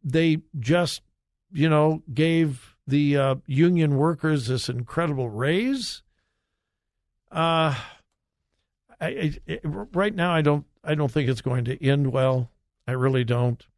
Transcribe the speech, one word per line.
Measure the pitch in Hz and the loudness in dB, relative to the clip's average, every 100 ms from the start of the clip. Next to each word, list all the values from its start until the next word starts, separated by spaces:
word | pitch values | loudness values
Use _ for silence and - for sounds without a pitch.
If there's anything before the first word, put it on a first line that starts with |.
They | 160 156 165 156 - 147 | -2 0 2 0 -2 -8
just, | 113 170 170 - _ _ _ _ _ | 0 2 2 -4 _ _ _ _ _
you | 170 156 | 0 2
know, | 151 156 156 - | 4 4 0 -4
gave | 123 160 165 160 131 - _ - | 0 2 2 0 -2 -14 _ -2
the, | 139 147 143 | 0 2 2
uh, | 139 135 | 2 -2
union | - 135 170 175 156 139 | -2 2 4 4 4 4
workers | 156 160 160 151 117 | 2 0 0 -2 -2
this | 127 - | -4 -4
incredible | 123 120 - 170 139 123 | -8 -6 -4 -2 -2 -6
raise. | 104 135 175 247 269 208 - _ _ _ _ _ _ _ _ _ _ _ _ _ | -4 -2 0 -2 -4 -6 -12 _ _ _ _ _ _ _ _ _ _ _ _ _
Uh, | 160 165 165 160 127 107 - _ _ _ _ _ _ _ _ _ _ | -2 0 2 0 -2 -10 -20 _ _ _ _ _ _ _ _ _ _
I, | 165 - 160 - - | -8 -4 -4 -4 -10
I, | 160 | -8
right | 156 180 208 175 202 | -8 -8 -6 -2 -2
now, | 214 175 | -2 -2
I | 165 | 2
don't, | 147 147 - _ | 2 0 -4 _
I | - | -6
don't | 151 143 | -2 0
think | 156 131 | 0 -2
it's | 123 | -2
going | - 127 | -2 -4
to | 120 131 | -4 -2
end | 135 139 135 | 0 2 0
well. | 131 131 131 120 _ _ _ - | 0 0 0 -2 _ _ _ -8
I | |
really | 127 131 131 | 0 2 2
don't. | 117 120 123 120 _ | 0 0 0 -2 _